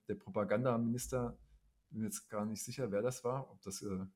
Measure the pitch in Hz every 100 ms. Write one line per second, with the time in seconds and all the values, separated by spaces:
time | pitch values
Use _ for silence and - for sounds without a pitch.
0 | - 101 - 98 101 104 127 117 117 123
1 | - 127 120 - - - _ _ _ 110
2 | 110 - - 107 107 107 - 123 123 101
3 | 117 127 120 131 131 - - 92 101 92
4 | 95